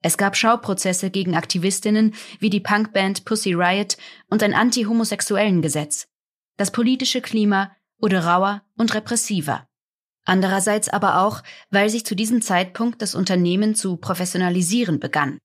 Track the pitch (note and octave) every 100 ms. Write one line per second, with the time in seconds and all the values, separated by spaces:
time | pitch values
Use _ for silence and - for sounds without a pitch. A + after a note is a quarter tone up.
0 | E3+ - G3+ G3 A3+ A#3 A#3 F#3+ F#3+ F3+
1 | F#3+ G3 F#3 E3 - F3+ F#3 F#3 G#3+ G#3+
2 | A3 G#3+ - - A3 G3 - G#3 G#3+ G3
3 | F#3+ G3 - G#3+ G3 F3 F3+ F#3+ G3+ -
4 | - - _ G#3+ G#3 - A#3+ B3 G#3+ A#3
5 | A3 G3+ - G3 G#3 F3+ D#3 D3+ D3 -
6 | - _ _ _ _ - G3 - A#3+ C4
7 | C4 B3+ B3 A3 G#3 G3 G3 _ _ _
8 | G#3+ F#3+ E3 F3 G3 G3+ _ - A3+ -
9 | - A#3 - G3 D3+ A#2 - _ _ _
10 | _ _ - F#3 F#3 F#3+ F#3+ G#3+ G#3+ G3+
11 | G3 F3 G3+ G#3+ - - - G3+ G#3 A3+
12 | - G3 A3 A#3+ G#3+ F3+ F#3 F#3 A#3 A3+
13 | G3+ - F#3 F#3 F3 F#3 G#3+ G#3 F#3+ F3
14 | - F3 F3+ F#3 F3+ F3+ E3+ A#3 G#3+ D3+
15 | - D3+ C#3 -